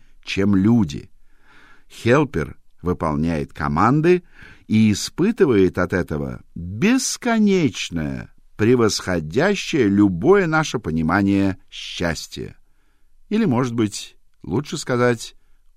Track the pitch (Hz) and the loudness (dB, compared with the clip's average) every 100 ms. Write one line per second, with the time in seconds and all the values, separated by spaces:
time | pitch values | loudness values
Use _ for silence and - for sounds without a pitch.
0 | - - - - 101 98 101 120 87 71 | -14 -18 -10 -2 2 4 4 4 2 -4
1 | - - - - _ - - - - - | -16 -20 -20 -20 _ -20 -20 -20 -20 -6
2 | 113 135 139 82 67 - - - 87 85 | 2 2 2 -4 -6 -10 -20 -8 -4 -2
3 | 82 73 82 78 67 - 73 76 107 147 | -2 -2 -2 -2 -6 -6 -4 0 2 2
4 | 165 180 - - - - - 214 110 - | 2 2 -2 -20 -20 -16 -2 4 4 2
5 | - - 190 226 170 104 92 - 90 95 | -4 -2 0 2 2 4 2 2 -2 -2
6 | 82 78 69 58 - - 87 104 202 262 | -4 -6 -8 -10 -16 -14 -10 -2 0 0
7 | - - 240 226 208 190 143 - - 85 | -2 -6 -2 0 2 2 0 -2 -8 -6
8 | 73 64 - - - - 107 127 110 - | -6 -8 -12 -20 -16 -2 2 4 2 0
9 | - 90 78 98 185 202 - 160 104 101 | -4 -4 -4 -2 0 -2 -2 0 2 4
10 | 101 85 156 202 170 156 156 - 82 80 | 4 4 4 4 4 0 -2 -4 -4 -2
11 | 80 95 98 98 98 90 - - - - | 0 2 2 2 0 -4 -12 -16 -14 -6
12 | 87 78 - - 50 - _ _ _ _ | -6 -6 -10 -14 -14 -16 _ _ _ _
13 | _ - - 208 214 117 131 117 107 - | _ -20 -6 -2 0 0 0 0 -2 -4
14 | - - _ _ - 98 147 170 - 123 | -16 -20 _ _ -6 -4 -4 -8 -4 0
15 | 123 117 - - _ - _ | 2 0 -6 -20 _ -20 _